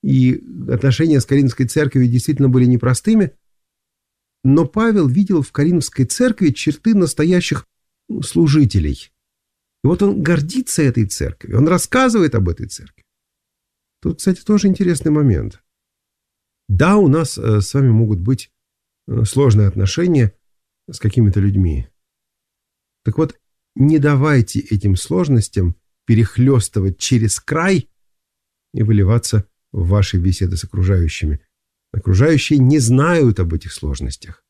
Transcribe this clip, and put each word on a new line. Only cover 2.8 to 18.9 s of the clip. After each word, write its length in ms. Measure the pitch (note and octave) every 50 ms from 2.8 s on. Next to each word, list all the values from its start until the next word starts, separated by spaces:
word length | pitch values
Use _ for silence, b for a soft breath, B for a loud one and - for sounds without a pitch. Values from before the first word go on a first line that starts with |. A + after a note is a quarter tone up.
| A#2 A#2+ B2+ - - G#3 A3+ A3 G3 C#3+ - _ _ _ _ _ _ _ _ _ _ _ _ _ _ _ _ _ _ _ _ _ _
но 220 | C3 C3+ E3 E3
Павел 420 | - _ G#3 A3 A#3 A3 G#3 E3 C3+
видел 340 | B2 E3+ G3+ F#3 G3+ D#3+
в 100 | C3+ -
Коринфской 540 | _ - C#3+ D#3+ F3 E3+ C3+ - _ - C3
церкви 460 | B2 - - B3 B3+ A3+ - G3+ D3+
черты 420 | C#3 - - - D3+ - _ A3+ A3+
настоящих 720 | G#3 F3+ D#3 - - D3+ E3+ F#3 F3+ F3 - D3+ - - _ _ _ _ _ _ _ _ _ - G#2+ -
служителей. 880 | - - E3+ E3+ D3+ C#3 D#3 D3 A2 - G2+ D#2 D2 C2 - - _ _ _ _ _ _ _ _ _ _ _ _ _ _ _ -
И 40 | C3
вот 140 | F3 F3+
он 200 | G#3 G3 G3+ -
гордится 600 | D#3 C#3+ F3 D#3+ C#3+ D#3+ - B3+ B3+ - - - D#3
этой 220 | C3+ A#2+ - A2
церковью, 520 | F#2+ - - C#2+ C2+ - _ - - - A2
он 100 | C#3 D#3+
рассказывает 680 | F3 F3 - - - B3+ C4 B3+ A3+ A3+ F3 D3+ A#2+
об 140 | A2 F#2+ F2
этой 180 | E2 - - F2+
церкви. 360 | - - - - _ _ _ _ _ _ _ _ _ _ _ _ _ _ _ _ _ _ _ _ _ _
Тут, 180 | - D#3+ D#3 -
кстати, 220 | - G3 F#3 -
тоже 260 | - - G#3+ G3+ - G3+
интересный 440 | F#3 - G3 F3 E3+ C#3+ - D#3
момент. 500 | D3+ D3+ D3 C3+ G2+ D2 A1+ G2+ - - _ _ _ _ _ _ _ _ _ _ _ _ _ _ _ _ _ _ _ _ _ _
Да, 280 | G2+ F2+ D3 E3+ G3+ G#3+
у 100 | G3+ D3+
нас, 300 | C3 D#3 D#3+ - - -
э, 240 | - A2 G#2+ G#2
с 120 | F#2+ - -
вами 160 | C#3 C#3 B2+
могут 300 | A2+ A2 A#2 G#2+ G#2+ F2
быть, 320 | F2 G#2+ C3+ - - _ _ _ _ _ _ _ _ _